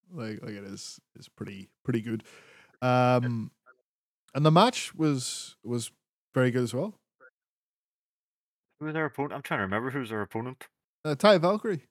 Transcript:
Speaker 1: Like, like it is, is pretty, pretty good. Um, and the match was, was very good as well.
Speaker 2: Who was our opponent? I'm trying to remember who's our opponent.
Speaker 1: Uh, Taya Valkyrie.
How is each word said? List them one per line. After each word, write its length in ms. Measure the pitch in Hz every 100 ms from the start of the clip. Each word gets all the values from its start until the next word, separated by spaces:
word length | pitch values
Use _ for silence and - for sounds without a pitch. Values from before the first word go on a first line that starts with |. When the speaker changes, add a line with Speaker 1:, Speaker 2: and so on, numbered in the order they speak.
| _
Speaker 1:
Like, 280 | 180 113 107
like 100 | 117
it 100 | 101
is, 360 | 101 98 - - _ -
is 120 | -
pretty, 420 | _ 98 98 95 _
pretty 160 | - 120
good. 220 | 113 110 - - - - _ _
Um, 720 | 127 123 123 127 123 117 - _ _ _ _ _ _ _ _ 135
and 100 | 151
the 60 |
match 420 | 165 233 - -
was, 640 | - 156 135 123 - - -
was 260 | 107 120 113 _ _ _ _
very 180 | 135 127
good 100 | 123
as 100 | 120
well. 200 | 123 196 - _ _ - _ _ _ _ _ _ _ _ _ _ _ _ _ _ _
Speaker 2:
Who 60 | 151
was 100 | 156
our 80 | 156
opponent? 280 | - 143
I'm 80 | 131
trying 160 | - 147
to 60 |
remember 260 | 95 104 127
who's 200 | 135 113
our 80 | 110
opponent. 460 | 101 110 123 131 - _ _ _
Speaker 1:
Uh, 100 | 156
Taya 260 | 143 208 190
Valkyrie. 420 | 170 208 226 165 _